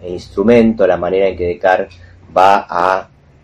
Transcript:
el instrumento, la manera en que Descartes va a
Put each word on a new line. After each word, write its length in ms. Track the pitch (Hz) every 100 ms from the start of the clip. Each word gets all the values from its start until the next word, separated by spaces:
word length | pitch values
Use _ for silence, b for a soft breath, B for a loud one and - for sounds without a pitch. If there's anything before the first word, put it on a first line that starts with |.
el 100 | 90
instrumento, 720 | 90 - 98 107 120 113 110 92
la 120 | 87
manera 300 | 87 95 98
en 100 | 85
que 100 | 87
Descartes 480 | 87 95 92 98 b b b - 90
va 300 | 95 101 -
a 400 | 87 90 95 - _ _ _